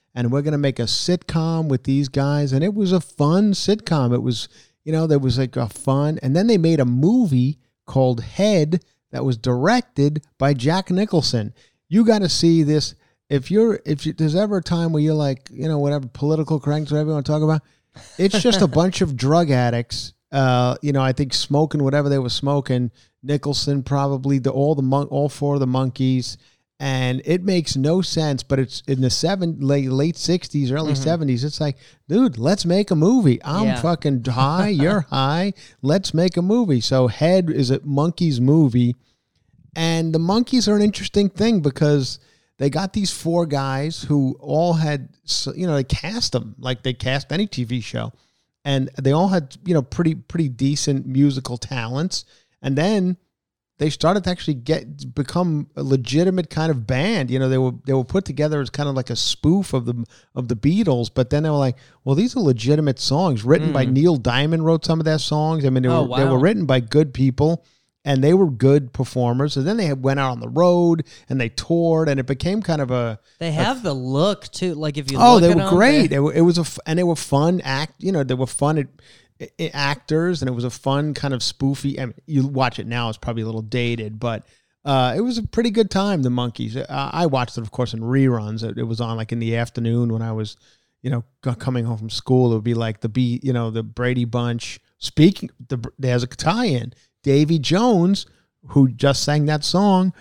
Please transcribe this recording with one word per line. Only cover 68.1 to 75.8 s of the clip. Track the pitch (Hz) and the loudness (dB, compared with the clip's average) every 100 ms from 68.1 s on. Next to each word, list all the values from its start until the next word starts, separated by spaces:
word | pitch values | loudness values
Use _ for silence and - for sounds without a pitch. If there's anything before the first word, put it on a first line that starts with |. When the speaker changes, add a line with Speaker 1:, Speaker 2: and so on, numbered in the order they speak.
| 135 | 2
Speaker 1:
they | 139 | 4
were | 185 185 | 4 4
good | 120 131 143 127 | 2 4 4 2
performers. | - 127 131 120 123 147 143 | -4 -4 -2 0 0 -2 -2
And | 139 | -2
then | 233 | -2
they | 175 | -2
went | 135 131 139 | -2 0 0
out | 135 | -2
on | 120 | -4
the | 117 | -4
road | 127 175 175 170 165 - - - | 2 4 4 4 2 -2 -12 -6
and | 131 | -2
they | 117 | -2
toured | - - 170 165 160 160 | -4 -2 0 2 2 2
and | 135 | 0
it | 127 | -2
became | 135 170 208 | -2 -2 -2
kind | 196 156 | -2 -2
of | 131 | -2
a, | 123 117 110 _ - | -2 -2 -6 _ -10
Speaker 2:
They | 165 | -6
Speaker 1:
a | |
Speaker 2:
have | 156 190 262 | -2 -2 -2
the | 202 | -4
look | 135 127 135 185 202 - | -4 -2 0 0 0 -6
too. | - 185 | -6 -4
Like | 151 151 147 | -4 -6 -6
if | 131 | -4
you | 135 | 4
Speaker 1:
Oh, | 240 | 8
Speaker 2:
look | 233 | 8
Speaker 1:
they | 170 | 8
Speaker 2:
at | 175 | 4
Speaker 1:
were | |
Speaker 2:
'em, | 190 | 4
Speaker 1:
great. | 175 | 4